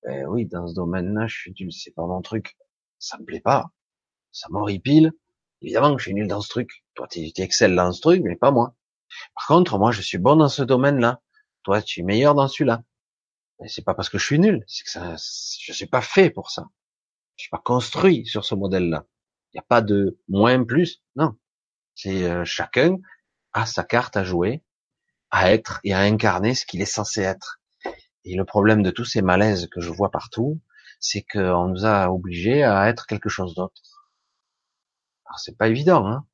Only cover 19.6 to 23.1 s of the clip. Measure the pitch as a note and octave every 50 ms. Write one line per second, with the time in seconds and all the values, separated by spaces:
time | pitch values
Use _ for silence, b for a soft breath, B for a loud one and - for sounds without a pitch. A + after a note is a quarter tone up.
19.6 | - _ A#2+ A#2 A2+ G#2 G#2 G2+ G2+ F#2 - _ _ - F#2+ G2 G#2 A#2+ B2+ C3
20.6 | B2 A2 A#2+ D#3 F3+ E3 - _ _ _ _ C3+ D#3 D3+ A2 _ _ _ _ _
21.6 | _ _ _ _ _ _ _ - - G2 F#2+ F#2+ F2+ F2 F2 F2 F2 - - -
22.6 | - - - B2 C3+ E3+ F#3 F#3 F#3 B